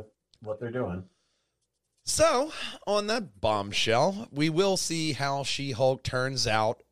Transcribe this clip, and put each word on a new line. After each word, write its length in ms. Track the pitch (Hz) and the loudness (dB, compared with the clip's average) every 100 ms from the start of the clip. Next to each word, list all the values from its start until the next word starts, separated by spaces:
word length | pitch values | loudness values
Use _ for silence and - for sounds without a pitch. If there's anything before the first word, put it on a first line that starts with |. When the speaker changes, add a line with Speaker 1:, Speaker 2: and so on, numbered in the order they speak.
| 107 _ _ _ | -10 _ _ _
Speaker 1:
what 180 | 107 104 | -10 -6
they're 120 | 117 | -6
doing. 320 | 123 107 90 92 _ _ _ _ _ _ _ _ _ | -4 -4 -6 -10 _ _ _ _ _ _ _ _ _
Speaker 2:
So, 480 | - - 320 269 311 - - - - | -4 4 4 4 0 -6 -10 -8 -2
on 200 | 208 208 | 0 0
that 320 | 233 180 - | -2 -4 -4
bombshell, 880 | 110 107 101 104 - 113 160 196 - | 0 0 0 -2 2 4 2 0 -6
we 180 | 139 156 | -2 0
will 260 | 160 196 185 | 2 2 2
see 360 | - 165 156 | -2 -2 -2
how 300 | 127 139 139 | -2 -2 -2
She-Hulk 600 | 135 - 139 113 131 131 | -4 -4 -4 2 2 2
turns 420 | - 127 131 131 117 | -2 -2 -2 0 0
out 360 | 110 110 123 _ | 2 2 0 _